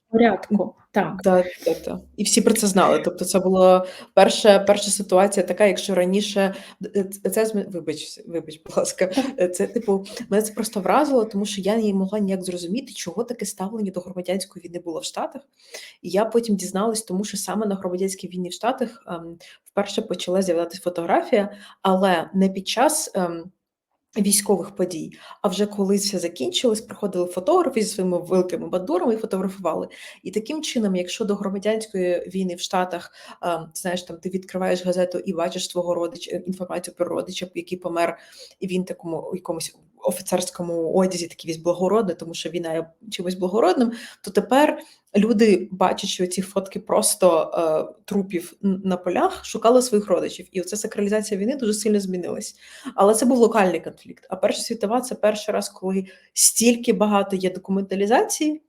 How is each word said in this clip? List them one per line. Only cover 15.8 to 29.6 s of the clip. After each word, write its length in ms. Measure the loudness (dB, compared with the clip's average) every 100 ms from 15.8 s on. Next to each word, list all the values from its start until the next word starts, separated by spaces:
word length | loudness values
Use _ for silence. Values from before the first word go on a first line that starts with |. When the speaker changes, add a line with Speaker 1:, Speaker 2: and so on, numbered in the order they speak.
| -18 -16
Speaker 2:
І 60 | -2
я 160 | 0
потім 320 | 2 0 0 -2
дізналась, 460 | -2 -2 -2 -2
тому 220 | -4 -6
що 120 | -4 -6
саме 300 | -6 -4 -2
на 80 |
громадянській 540 | -4 -4 -4 -4 -6 -10
війні 200 | -8 -8
в 40 |
Штатах, 520 | -4 -4 -2 -4 -8 -12
ем, 320 | -10 -12 -18 -20 -20
вперше 380 | _ -4 -2 -4
почала 400 | -4 -6 -2 0
з'являтися 400 | 2 0 -2 -6
фотографія, 680 | -6 -4 0 0 0 -2 -2 -6 -20 -4
але 480 | 0 2 4 2 0
не 140 | 2 2
під 200 | 0 -4
час, 420 | 2 2 2 -4
ем, 360 | -4 -4 -4 -12 _ _ _ _ _ _ -2
військових 540 | 2 2 2 0 -2
подій, 420 | -4 -4 -4 -10 -14 -20 -4
а 60 | -2
вже 180 | 0 -2
коли 300 | 0 0 2
все 220 | 0 -2
закінчилось, 600 | -4 -4 -4 0 0 0
приходили 460 | -4 -8 -4 -2 -2
фотографи 560 | -2 2 2 2 0
зі 60 | 0
своїми 300 | 0 0 0
великими 500 | 2 2 2 -2 -4
бандурами 460 | -4 -2 0 0
і 20 | -2
фотографували. 720 | -2 -4 -4 -4